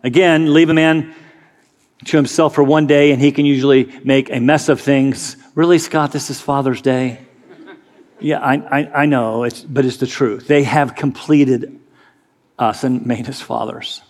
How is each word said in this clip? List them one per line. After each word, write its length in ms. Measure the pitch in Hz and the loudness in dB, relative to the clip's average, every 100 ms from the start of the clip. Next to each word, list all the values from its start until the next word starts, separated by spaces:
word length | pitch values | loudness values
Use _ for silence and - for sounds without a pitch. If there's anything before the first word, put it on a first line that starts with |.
Again, 500 | 131 131 180 160 160 | 0 2 4 2 4
leave 160 | 151 165 | 4 4
a 60 | |
man 400 | 160 160 160 139 - - _ _ _ _ _ _ _ - | 4 2 0 -4 -14 -20 _ _ _ _ _ _ _ -2
to 100 | 160 | 0
himself 380 | 135 - 156 | 0 0 0
for 80 | 151 | 2
one 240 | 139 156 147 | 2 2 4
day 260 | 147 147 | 4 4
and 100 | 135 | 4
he 100 | 143 | 2
can 140 | 139 143 | 2 0
usually 380 | 139 139 135 131 - | 2 4 2 2 -6
make 260 | 131 135 135 | 0 0 0
a 80 | 135 | -2
mess 300 | 123 151 156 | 2 2 2
of 120 | 135 | -2
things. 560 | - 139 135 127 - - - | 0 0 0 -4 -10 -16 -12
Really, 240 | - 170 170 | -2 2 2
Scott, 340 | 160 160 147 | 0 -2 -2
this 160 | 143 - | -6 -10
is 120 | 131 | -10
Father's 420 | - 139 135 120 | -4 -2 -2 -2
Day? 380 | 135 127 127 120 - _ _ - - - _ _ _ _ | -2 -2 -4 -8 -20 _ _ -20 -20 -20 _ _ _ _
Yeah, 200 | 147 - | -6 -4
I, 140 | 135 | -2
I, 480 | 139 - 139 147 147 | -4 -2 -4 -4 -2
I 40 | 147 | 0
know, 380 | 135 113 113 | 0 -2 -4
it's, 160 | 120 117 | -6 -8
but 240 | - 135 | -8 -2
it's 120 | 127 120 | -2 -4
the 100 | 123 | -8
truth. 400 | - 131 101 - | -2 -4 -4 0
They 180 | 147 | 0
have 300 | 135 151 135 | 2 0 -2
completed 880 | - 143 - - 151 135 120 - - _ _ _ _ _ _ _ - | -4 -6 -6 0 2 2 0 -4 -16 _ _ _ _ _ _ _ -4
us 260 | 117 107 | -4 -2
and 220 | 131 127 - | -4 -4 -4
made 220 | 117 120 | -6 -8
us 120 | 131 | -12
fathers. 600 | - 117 113 - - - | -8 -8 -6 -10 -14 -16